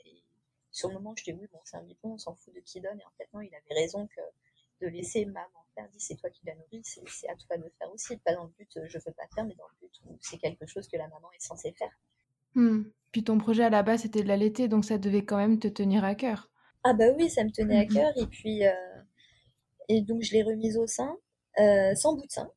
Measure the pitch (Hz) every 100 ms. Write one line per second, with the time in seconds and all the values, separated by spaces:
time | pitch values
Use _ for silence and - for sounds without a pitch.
0 | _ _ _ _ _ _ _ - 185 190
1 | 202 226 - 170 208 160 - 175 170 175
2 | 220 220 170 180 _ 180 - 185 190 208
3 | - - - 208 208 151 - 151 165 196
4 | 208 - - - _ _ _ _ 180 170
5 | 180 220 202 185 180 170 _ - 208 202
6 | - - 180 - 175 160 160 226 226 -
7 | - - - 175 - 170 165 - 170 214
8 | - 240 - 175 170 165 208 - 160 165
9 | 165 160 - - 220 175 - _ 359 -
10 | - - - 170 165 170 156 - 202 165
11 | 156 165 165 - - 160 156 - - -
12 | _ _ _ _ _ 254 233 220 214 -
13 | _ 226 220 214 214 226 233 208 202 226
14 | 226 214 196 202 214 214 247 214 208 214
15 | 196 202 202 202 208 220 220 208 196 202
16 | 196 208 262 214 - _ _ _ 247 226
17 | 226 285 330 269 220 214 214 208 208 214
18 | 302 269 220 - 220 214 196 185 185 185
19 | - _ _ _ _ _ _ - - 220
20 | 208 226 214 214 214 220 220 214 226 -
21 | 262 359 _ _ _ - 208 202 190 202
22 | 302 311 - - -